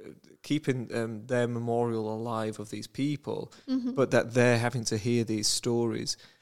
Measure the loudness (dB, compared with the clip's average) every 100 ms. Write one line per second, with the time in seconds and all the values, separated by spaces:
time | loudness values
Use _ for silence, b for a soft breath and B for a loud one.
0 | -18 -18 -20 -16 -4 -2 0 -2 -4 -4
1 | -4 -6 -2 0 0 0 0 0 0 0
2 | -2 -4 -4 -2 -4 -6 -10 -10 -8 -4
3 | -2 -2 -6 -6 -8 B -4 -2 0 0
4 | 4 4 4 4 6 6 2 -2 -2 -2
5 | 2 2 2 0 0 0 2 2 0 -2
6 | -4 -6 b b